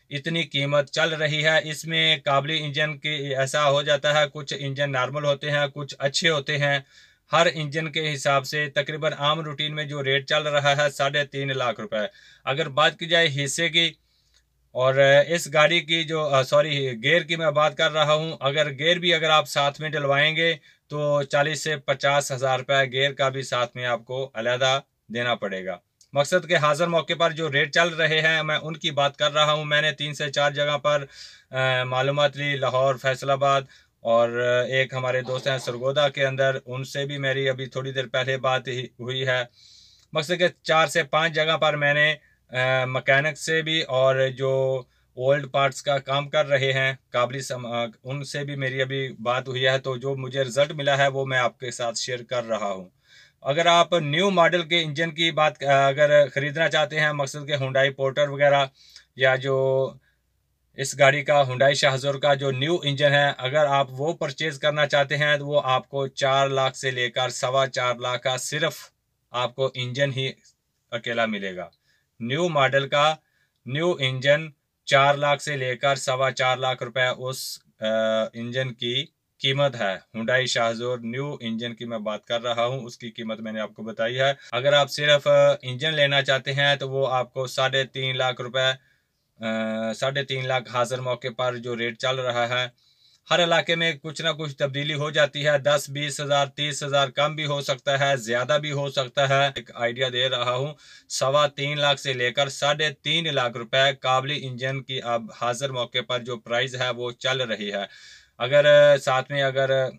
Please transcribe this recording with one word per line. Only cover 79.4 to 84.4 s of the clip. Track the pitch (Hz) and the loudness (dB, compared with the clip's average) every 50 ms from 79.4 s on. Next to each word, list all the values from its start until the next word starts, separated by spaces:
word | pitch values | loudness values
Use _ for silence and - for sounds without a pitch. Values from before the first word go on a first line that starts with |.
कीमत | - 135 135 139 143 135 123 | -2 -2 0 2 0 0 0
है। | 113 107 98 95 87 - _ - 110 | -2 -4 -4 -4 -4 -8 _ -10 -8
Hyundai | 113 113 127 131 131 127 | -2 0 0 0 0 0
Shahzur | - 127 117 113 117 113 120 123 127 123 | 0 0 0 0 -2 -2 -4 -6 -6 -6
न्यू | 117 113 120 131 143 147 143 127 | -6 -8 -6 -6 -6 -6 -8 -8
इंजन | 120 113 113 110 120 117 117 | -8 -8 -6 -6 -6 -8 -10
की | - 120 | -10 -10
मैं | 117 117 110 104 | -8 -8 -6 -6
बात | 107 104 104 _ | -6 -6 -8 _
कर | - 120 117 | -6 -6 -4
रहा | 117 123 117 117 117 | -2 -2 -2 0 0
हूँ, | 120 131 135 117 | 0 -2 -4 -8
उसकी | 123 - - 123 117 | -10 -14 -14 -14 -14
कीमत | 110 - 117 110 110 107 | -12 -10 -10 -8 -8 -8
मैंने | 110 110 107 110 | -8 -8 -6 -6
आपको | 107 101 - - 107 | -6 -8 -8 -12 -12
बताई | 113 107 - 113 117 123 | -10 -6 -4 -4 -2 0
है। | 127 135 139 139 - | 0 0 0 0 -2